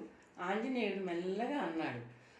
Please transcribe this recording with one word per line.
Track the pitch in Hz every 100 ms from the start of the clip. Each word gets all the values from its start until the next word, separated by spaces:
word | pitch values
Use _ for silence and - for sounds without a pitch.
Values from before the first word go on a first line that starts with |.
| - - - -
ఆంజనేయుడు | 180 208 247 254 214 196
మెల్లగా | 185 170 185 202 247 285
అన్నాడు. | 180 160 147 120 117 - - -